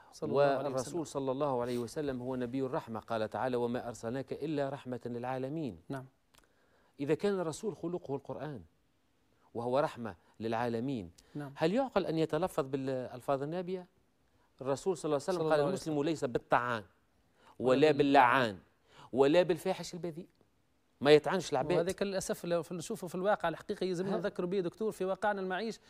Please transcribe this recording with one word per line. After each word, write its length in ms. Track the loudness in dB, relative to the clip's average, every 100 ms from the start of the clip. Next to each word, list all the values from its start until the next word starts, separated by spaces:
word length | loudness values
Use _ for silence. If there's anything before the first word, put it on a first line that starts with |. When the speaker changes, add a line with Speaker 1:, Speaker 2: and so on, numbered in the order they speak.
| -20
Speaker 1:
صلى 160 | -8 0
الله 140 | 4
عليه 120 | 4 4
وسلم. 80 | 0
Speaker 2:
والرسول 340 | -2 -2 -4 -4
صلى 240 | -4 -2
الله 300 | 0 0 0
عليه 160 | 0 -2
وسلم 440 | -4 -4 -4 -4
هو 140 | -4 -4
نبي 260 | -4 -4
الرحمة، 380 | -2 -4 -6 -8
قال 300 | -4 -2 -2
تعالى: 280 | -2 -2 0
"وما 300 | 0 -2 -6
أرسلناك 460 | -8 -6 -6 -6
إلا 360 | -8 -6 -4 -4
رحمة 300 | -6 -8 -8 -6
للعالمين". 720 | -6 -6 -4 -4 -4 -6 -8 -10
Speaker 1:
نعم. 160 | -10 -10 _ _ _ _ _ _ _ _ -6
Speaker 2:
إذا 140 | 0
كان 260 | 2 2 0
الرسول 360 | -2 -4 -6 -6
خلقه 400 | -6 -6 -4 -6
القرآن 460 | -6 -8 -8 -10 -14 _ _ _ _ _ _ _ _
وهو 260 | -6 0 0
رحمة 360 | 0 -2 -10 -10 _ -8
للعالمين، 720 | -4 -2 0 -2 -2 -4 -8 -14 -14 -10
Speaker 1:
نعم. 180 | -10 -2
Speaker 2:
هل 180 | 0
يعقل 320 | 2 0 0 0
أن 120 | 0
يتلفظ 460 | 2 0 0 -2 -2
بالألفاظ 800 | -2 -2 -4 -6 -6 -2 -2
النابية؟ 440 | -2 -6 -6 -8 -10 _ _ _ _ _ _ -8
الرسول 360 | -4 -2 -2 -2
صلى 80 | 0
الله 60 | 0
عليه 80 |
وسلم 120 | 0 0
Speaker 1:
صلى 80 |
Speaker 2:
قال: 100 | 2
Speaker 1:
الله 20 | 4
عليه 140 | 4
Speaker 2:
"المسلم 280 | 0 -2 0
Speaker 1:
وسلم. 120 | 0
Speaker 2:
ليس 160 | 0 -2
بالطعان 580 | -4 2 2 2 -2 -4 _ _ _ _ _ -16 0
ولا 100 | 4
Speaker 1:
ولا 220 | 8 8
Speaker 2:
باللعان 640 | 6 6 8 8 6 2 -2 -14 _ _ -20 -2
ولا 280 | 4 6 6
بالفاحش 520 | 6 2 -2 -4 -6
البذيء". 340 | -10 -10 -10 -16 _ _ _ _ _ _ 0
ما 100 | 8
يطعنش 400 | 8 8 -2 0
العباد. 260 | 0 2 2
Speaker 1:
وهذاك 260 | 0 -2
للأسف 420 | -2 -2 -4 -4 -2
لو 180 | -2
في، 100 | -2
نشوفه 340 | -8 -8 -8 -8
في 80 | -2
الواقع 340 | 0 2 0
الحقيقي 380 | -4 -6 -4 -2
يلزمنا 260 | -2 -2 -2
Speaker 2:
ها. 20 |
Speaker 1:
نذكر 280 | -2 -4 -2
به 140 | -2
دكتور، 320 | -2 -2 -4
في 140 | -2 -4
واقعنا 360 | -2 -2 -2
المعيش 380 | -2 -4 -4 -8